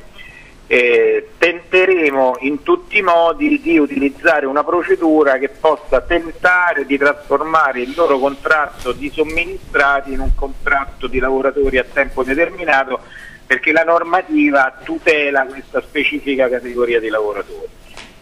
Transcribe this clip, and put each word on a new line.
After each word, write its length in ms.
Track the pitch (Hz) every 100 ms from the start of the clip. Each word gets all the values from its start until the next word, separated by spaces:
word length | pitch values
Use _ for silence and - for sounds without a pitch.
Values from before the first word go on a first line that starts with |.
| - - - - - - -
Eh, 600 | 127 120 117 110 107 - -
tenteremo 1040 | 170 170 - 185 185 180 151 135 127 123
in 200 | 135 147
tutti 360 | - 175 - 214
i 40 |
modi 600 | 185 170 170 147 151 147
di 160 | 165 165
utilizzare 680 | 143 139 139 - 170 151 135
una 200 | 147 143
procedura 720 | 175 170 190 165 156 139 131
che 100 | 139
possa 540 | - 156 143 - 127
tentare 840 | - 170 165 - 180 180 175 147 131
di 120 | 139
trasformare 840 | 143 143 - 139 156 160 143 123
il 140 | 123 156
loro 240 | 165 135
contratto 720 | 139 135 147 156 147 - 127
di 180 | 123 139
somministrati 1000 | 160 151 160 175 190 - 151 143 139 135
in 80 | 131
un 160 | 131 -
contratto 720 | 139 - 143 139 139 - 127
di 120 | 127
lavoratori 580 | 131 135 135 143 139 127
a 80 | -
tempo 360 | 143 131 135
determinato, 760 | 127 139 170 185 165 135 131 123 - - - - -
perché 260 | 131 160
la 140 | 156 165
normativa 920 | 170 170 180 165 151 147 139 131 -
tutela 640 | - 165 170 151 143 139 131
questa 340 | 135 - 131
specifica 680 | - 151 135 147 139 131 123
categoria 500 | 123 123 120 120 117
di 80 | 110
lavoratori. 640 | 110 104 98 - - - - - - - -